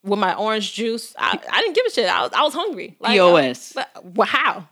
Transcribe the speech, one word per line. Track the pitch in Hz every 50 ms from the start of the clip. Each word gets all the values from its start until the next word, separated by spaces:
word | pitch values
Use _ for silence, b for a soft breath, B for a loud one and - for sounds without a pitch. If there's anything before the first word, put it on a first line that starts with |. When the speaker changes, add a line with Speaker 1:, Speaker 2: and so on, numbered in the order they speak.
| _ 196
Speaker 1:
with | 202 208
my | 196 185 -
orange | - 208 220 220 214 202 190 -
juice. | - 226 226 226 233 - - -
I, | - - - 95 - - -
I | - -
didn't | 453 440 311
give | 415 508
a | 466
shit. | - - 226 180
I | 180 - -
was, | - -
I | - 285
was | 302 269
hungry. | 302 359 427 311 190 170 180 - _
Like, | - 220 214
Speaker 2:
P | 196
O | 180 180 175
S. | 160 139 131 123 - - - -
Speaker 1:
I, | 277 269 - _ - -
but | 185 175 208 208
how? | - - 269 277 285 - 226 170 _